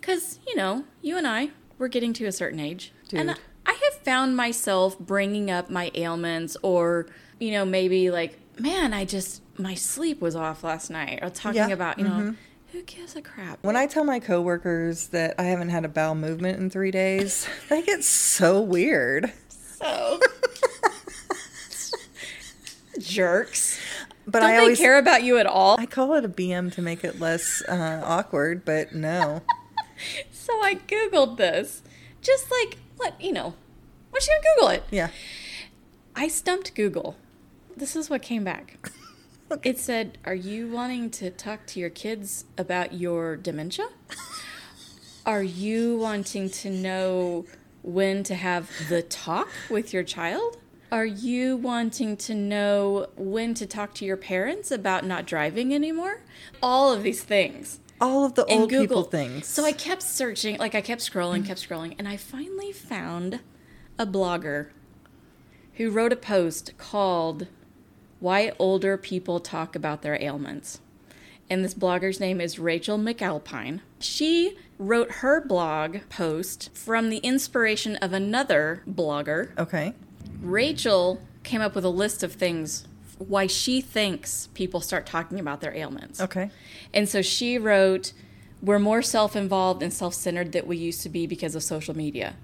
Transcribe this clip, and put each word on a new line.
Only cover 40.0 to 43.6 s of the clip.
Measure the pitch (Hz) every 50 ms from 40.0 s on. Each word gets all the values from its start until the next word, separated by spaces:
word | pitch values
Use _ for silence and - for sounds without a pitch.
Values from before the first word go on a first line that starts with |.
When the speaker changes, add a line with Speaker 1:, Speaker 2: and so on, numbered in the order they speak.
| 226 - - - -
Speaker 1:
"Are | - 190
you | 185 180 190 208 220 233 233
wanting | 233 240 240 247 254 247 233 226
to | 226 - 196 180
talk | 185 - - 214 214 208 -
to | - - 190
your | 175 170
kids | 170 - - 214 226 214 196 196 - - - - -
about | - 180 180 180 180 180 - 175
your | 180 175 175 170 170 165 165 160
dementia? | 156 - 175 151 151